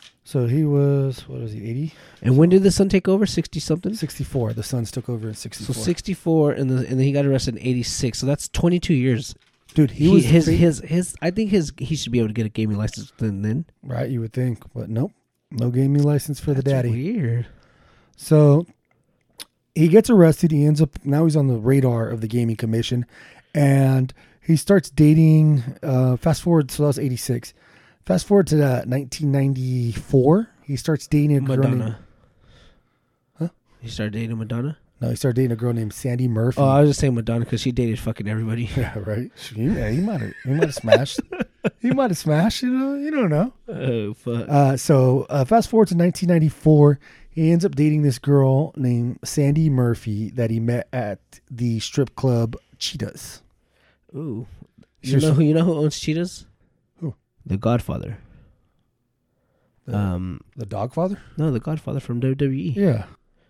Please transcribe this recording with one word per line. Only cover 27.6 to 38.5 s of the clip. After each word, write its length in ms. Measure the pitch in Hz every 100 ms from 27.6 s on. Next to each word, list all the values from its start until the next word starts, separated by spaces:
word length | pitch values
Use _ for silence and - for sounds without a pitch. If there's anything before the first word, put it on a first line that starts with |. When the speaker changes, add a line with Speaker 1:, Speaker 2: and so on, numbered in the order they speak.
| _ _ _ _ -
Speaker 1:
Fast 200 | 185 -
forward 200 | 202 147
to, 160 | 151
uh, 200 | 143 123 -
nineteen 440 | 131 131 - 147
ninety-four. 1160 | 139 135 127 127 127 117 104 - 139 131 190 233 _
He 140 | - 135
starts 300 | - 147 -
dating 300 | 151 147 139
a 40 |
girl 180 | 135 131
Speaker 2:
Madonna. 180 | 135 127
Speaker 1:
named 120 | 113 107 - _ _ _ _ - _ _ _ _ _ _ _ -
Huh? 100 | 170 _ _ _
Speaker 2:
He 80 | 117
started 260 | - 107
dating 240 | 104 113 113
Madonna? 400 | 110 117 139 151 _ -
Speaker 1:
No, 100 | 120
he 60 | 113
started 200 | 135 120
dating 160 | 131
a 40 | 113
girl 160 | 120
named 200 | 117 107
Sandy 340 | - 127 123 127
Murphy. 340 | 110 120 131
Speaker 2:
Oh, 60 | 135
I 120 | 139
was 100 | 147
just 100 | 139
saying 140 | 139
Madonna 300 | 117 110 117
'cause 160 | 117 117
she 100 | 131
dated 300 | 123 117 110
fucking 260 | 120 107 104
everybody. 400 | 110 113